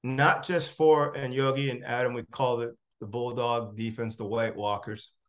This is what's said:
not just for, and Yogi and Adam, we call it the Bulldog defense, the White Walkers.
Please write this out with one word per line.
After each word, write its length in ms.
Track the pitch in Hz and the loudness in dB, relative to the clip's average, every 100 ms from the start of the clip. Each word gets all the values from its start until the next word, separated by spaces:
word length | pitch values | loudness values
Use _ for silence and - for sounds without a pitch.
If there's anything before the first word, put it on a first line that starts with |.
not 420 | 123 131 151 196 | -4 4 4 4
just 320 | - 175 - - | 2 0 0 4
for, 380 | 156 151 147 147 | 6 6 4 -2
and 160 | 131 | -4
Yogi 360 | 131 135 135 139 | 0 0 0 -2
and 140 | 123 | -4
Adam, 300 | 117 120 123 | -4 -2 0
we 80 | 120 | -2
call 360 | - - 127 120 | -10 -2 0 2
it 100 | 117 117 _ _ | -2 -8 _ _
the 60 | 104 | -8
Bulldog 720 | 120 123 120 120 117 113 104 | -4 -4 0 0 0 -2 -6
defense, 400 | 113 113 113 104 | -6 -4 -6 -6
the 100 | 107 | -4
White 300 | 113 113 101 | -2 -2 -2
Walkers. 560 | 104 104 - 104 - _ | -2 -2 -6 -12 -14 _